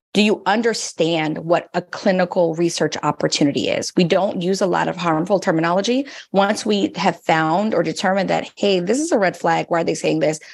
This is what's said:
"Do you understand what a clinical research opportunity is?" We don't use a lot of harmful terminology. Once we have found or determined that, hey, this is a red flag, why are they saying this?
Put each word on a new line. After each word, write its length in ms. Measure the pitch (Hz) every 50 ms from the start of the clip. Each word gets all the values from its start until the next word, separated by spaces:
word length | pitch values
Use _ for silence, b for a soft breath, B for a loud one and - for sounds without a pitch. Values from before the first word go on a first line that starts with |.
| _ _ -
"Do 80 | 196 214
you 180 | 214 196 - - 185
understand 920 | 202 233 226 233 214 - - - - - 170 160 170 160 156 151 156 165
what 300 | 160 165 170 160 - - -
a 80 | 175 180
clinical 720 | - - - - 208 185 185 180 175 - 190 175 165 160
research 420 | 165 175 165 - - 165 151 - - -
opportunity 680 | 147 - - - - - - 151 143 - 131 - -
is?" 240 | - - - - -
We 100 | - 185
don't 360 | 156 214 175 185 208 - 190
use 180 | 170 180 196 190
a 60 | 208
lot 220 | 180 175 165 160 160
of 100 | 165 170
harmful 420 | 170 170 156 156 170 - - 180
terminology. 680 | 185 196 170 160 160 170 175 196 202 226 247 262 277 B B B B B
Once 340 | B 190 196 202 220 208 -
we 260 | 214 214 202 196 - -
have 260 | - - 185 160 -
found 540 | - - 165 160 160 156 165 185 214 220 -
or 80 | - 170
determined 440 | 160 156 - - 190 190 196 185 175
that, 180 | 165 160 - - - -
hey, 220 | - 202 196 180
this 200 | 175 180 226 277
is 120 | 311 339
a 80 | 359 233
red 180 | 196 175 170 -
flag, 300 | - 170 165 165 160 -
why 120 | 170 165
are 20 | 170
they 100 | 170 160
saying 260 | - - 160 156 156
this? 200 | 151 151 160 156 B B